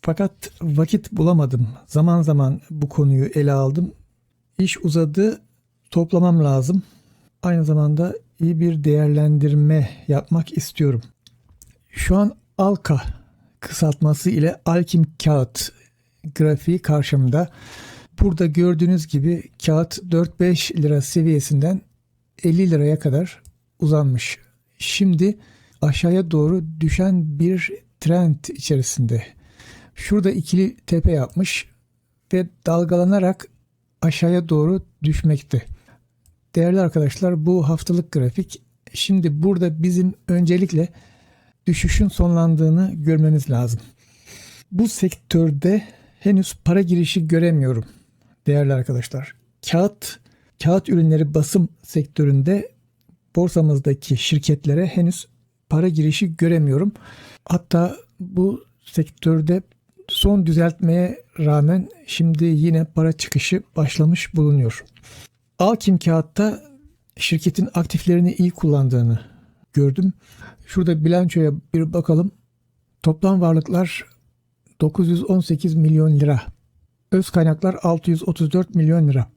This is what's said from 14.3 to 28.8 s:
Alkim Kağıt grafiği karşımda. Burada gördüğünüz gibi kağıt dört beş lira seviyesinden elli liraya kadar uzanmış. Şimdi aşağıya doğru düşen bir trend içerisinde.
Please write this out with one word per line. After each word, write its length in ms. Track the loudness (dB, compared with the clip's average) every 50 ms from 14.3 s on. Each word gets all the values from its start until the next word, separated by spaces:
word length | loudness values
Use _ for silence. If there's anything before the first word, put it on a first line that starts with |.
| 0 0 0 0 -2 -4 _
Alkim 400 | 0 0 0 0 0 2 0 0 0 -2 _ 0
Kağıt 480 | 0 2 2 0 -2 -6 -12 -12 -12 _ _ _ _ _ _ _ _ _ _ -18 -18 -4
grafiği 440 | -2 0 0 0 0 -2 -2 -2 -2
karşımda. 680 | 0 -2 0 0 0 0 0 0 0 2 0 0 -2 -4 -8 -20 -20 -20 -20 -20 -20 -20 -20 -20 -20 _ _ 0
Burada 260 | 0 0 2 0 -2
gördüğünüz 640 | 0 0 0 2 2 2 2 2 0 0 0 -2 -4
gibi 440 | -4 -2 0 0 -2 -4 -6 -14 _ _ -2
kağıt 340 | 0 0 0 0 -2 -6 -14 -6 -2
dört 280 | 0 0 0 -2 -2 _
beş 320 | 0 2 2 0 -2 -4
lira 300 | -4 -2 0 0 0 0
seviyesinden 800 | -2 -2 -2 0 2 2 2 0 0 0 -2 0 0 0 -2 -4 -6 _ _ _ _ _ _ _ _ _ _ -4 -2
elli 280 | 0 2 2 2 2
liraya 280 | 2 2 2 2 0 0
kadar 420 | 0 -2 0 0 -2 -4 -10 -18 _ -20 _ _ _ _ _ _
uzanmış. 600 | 0 0 2 2 2 0 0 -2 -4 -8 -12 -12 _ _ _ _ _ _ _ _
Şimdi 600 | -10 -8 -2 0 0 2 2 2 2 0 0 -4 -12 _ _ _ _ _ _ _
aşağıya 500 | -2 -2 -2 0 0 0 0 0 0 0
doğru 320 | 0 0 0 2 0 -2 -4 -6 -8 -4
düşen 600 | -2 -2 0 0 0 2 2 0 0 -2 -2 -2
bir 320 | -2 0 0 -2 -4 -6 -10 -12 _ _ _ _
trend 460 | -2 0 2 2 2 2 0 -2 -4 -14 -14
içerisinde. 680 | -12 -4 -2 -2 -2